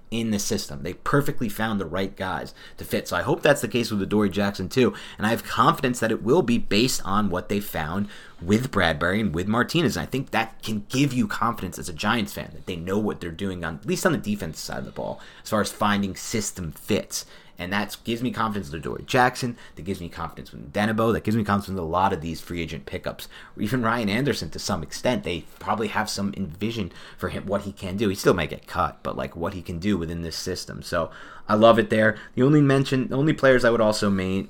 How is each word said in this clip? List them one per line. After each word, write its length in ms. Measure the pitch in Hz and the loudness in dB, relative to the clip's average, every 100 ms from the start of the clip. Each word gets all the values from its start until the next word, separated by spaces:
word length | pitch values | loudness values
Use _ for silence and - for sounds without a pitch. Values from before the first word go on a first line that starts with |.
| - | -6
in 220 | 113 113 | -4 0
the 80 | 104 | -2
system. 440 | - 104 - 73 | 0 -2 -4 -8
They 100 | 80 | -8
perfectly 560 | - - 143 143 - 113 | -6 0 2 2 0 -2
found 320 | 104 110 104 | -2 -2 -2
the 40 | 82 | -2
right 300 | 90 98 - | -2 -4 -4
guys 380 | 95 82 65 - - - | -6 -4 -8 -14 -18 -14
to 80 | - | -6
fit. 240 | 107 - | -4 -2
So 80 | 87 | -2
I 60 | |
hope 180 | 95 - | 0 4
that's 180 | 156 139 | 4 4
the 80 | 110 | 2
case 240 | 120 117 | 0 0
with 100 | 104 | 0
Adoree 280 | 95 104 104 | 2 4 4
Jackson 400 | 95 101 101 90 | 2 0 -2 -2
too, 260 | 131 117 - - - | 2 2 2 -8 -4
and 100 | 107 | 0
I 40 | |
have 120 | 110 | 0
confidence 560 | - - 135 - 127 123 | 0 4 4 4 0 0
that 140 | 110 | 0
it 100 | 110 | 0
will 180 | 98 165 | 2 4
be 160 | 120 120 | 4 2
based 440 | - 104 131 - | 4 4 4 2
on 260 | 92 101 101 | 0 2 2
what 200 | 87 - | 0 -2
they 100 | 101 | -2
found 480 | 101 85 78 95 101 - - - | -2 -4 -2 -2 -4 -8 -18 -6
with 300 | 85 110 135 | 2 2 2
Bradbury 480 | 104 85 76 85 104 | 4 4 4 2 2
and 160 | 107 80 | 0 0
with 140 | 95 | 2
Martinez. 480 | 113 120 165 139 90 | 2 2 2 2 0
And 60 | |
I 60 | - | -2
think 220 | 131 139 | -4 -2
that 320 | 110 110 - | -2 -2 -6
can 220 | - 107 - | -6 -6 -2
give 240 | 127 143 | 0 2
you 160 | 123 104 | 2 -2
confidence 500 | - 113 110 92 - | 0 -2 -2 -6 -8
as 120 | 85 | -8
a 40 | |
Giants 380 | 80 104 120 101 | -2 0 0 -2
fan 200 | - 65 | -6 -10
that 140 | 82 - | -10 -8
they 100 | 85 | -6
know 200 | 85 101 | -2 0
what 220 | 104 73 | 0 -2
they're 120 | 87 | -6
doing, 340 | 82 98 90 82 | -6 -6 -4 -6
on, 100 | 80 | -6
at 100 | - | -4
least 200 | 92 185 | 0 2
on 80 | |
the 40 | 127 | 2
defensive 420 | 101 104 82 76 | -2 -4 -6 -8
side 200 | - 67 | -8 -8
of 60 | 57 | -8
the 60 | |
ball, 280 | - 55 67 - - | -8 -8 -8 -14 -18
as 60 | - | -2
far 100 | 107 | 0
as 140 | 101 | 0
finding 420 | - 104 101 98 90 | 0 2 2 0 -4
system 560 | - 113 101 - 80 | -4 -4 -4 -6 -8
fits. 540 | - - 101 - - - - - - | -8 -2 -2 -2 -8 -10 -16 -20 -12
And 140 | 90 | -4
that 240 | 101 104 - | -2 -4 -6
gives 180 | - 117 | -6 -4
me 80 | 123 | -2
confidence 420 | 107 113 104 78 | -2 -2 -2 -6
with 100 | 80 | -8
Adoree 220 | 65 - - | -6 -8 0
Jackson. 500 | 131 123 - 123 117 - - | 4 4 2 -4 -6 -14 -10
That 60 | |
gives 180 | 82 87 | -6 -6
me 100 | 85 | -8
confidence 420 | 85 82 - - | -8 -10 -10 -14
with 200 | 57 60 | -14 -6
Denebo. 380 | 98 107 110 113 | 0 0 2 2
That 120 | 90 | 2
gives 120 | - 113 | 2 2
me 80 | |
confidence 260 | 104 101 95 | 2 0 0
with 140 | 95 | -4
a 40 | 80 | 0
lot 260 | 87 95 | 2 4
of 80 | 90 | 2
these 180 | 82 80 | -4 -8
free 220 | - 85 | -6 -6
agent 240 | 80 78 - | -6 -8 -8
pickups. 420 | 90 - - - - - - | -8 -6 -8 -12 -16 -16 -6
Even 220 | 104 127 | -2 0
Ryan 280 | 113 120 104 | 2 2 0
Anderson, 420 | 110 143 107 82 | 2 0 0 -4
to 80 | 82 | -6
some 240 | - 90 | -4 -4
extent, 400 | 78 - 123 113 | -4 -2 0 0
they 200 | 87 82 - - | -2 -6 -8 -8
probably 300 | - 214 - | -2 -2 0
have 200 | - - | -2 -2
some 280 | - 101 - | -2 -4 -4
envision 540 | 90 90 107 117 87 - - - | -6 -4 -4 -2 -6 -8 -18 -8
for 120 | 90 | -6
him, 180 | 90 82 | -4 -2
what 160 | 101 | -2
he 80 | 101 | -2
can 260 | - 95 98 | -8 -6 0
do. 120 | 107 | 0
He 60 | 98 | 4
still 200 | 156 92 | 4 4
might 160 | 76 | 0
get 160 | - - | -4 -6
cut, 320 | - 78 - | -2 -2 -2
but, 160 | - - | -6 -4
like, 180 | 69 82 | -6 -4
what 200 | 85 92 | -6 -6
he 80 | |
can 160 | 82 85 | -8 -2
do 180 | 101 95 | 0 0
within 240 | 82 85 | 0 -4
this 140 | 82 - | -6 -6
system. 480 | 92 87 - - | -4 -6 -8 -12
So 260 | - 85 80 - - - - | -4 -2 -2 -6 -16 -10 0
I 60 | 107 | 8
love 240 | 113 113 | 8 8
it 100 | 107 | 6
there. 280 | 110 110 107 - - | 4 4 2 -4 2
The 80 | |
only 180 | 139 151 | 6 8
mention, 460 | 139 135 135 131 123 | 6 6 4 0 0
the 80 | 127 | 2
only 160 | 156 | 2
players 320 | 156 135 123 | 6 6 8
I 60 | 123 | 6
would 120 | 117 | 6
also 280 | 107 107 104 | 4 4 2
main, 400 | 98 95 98 | 2 2 0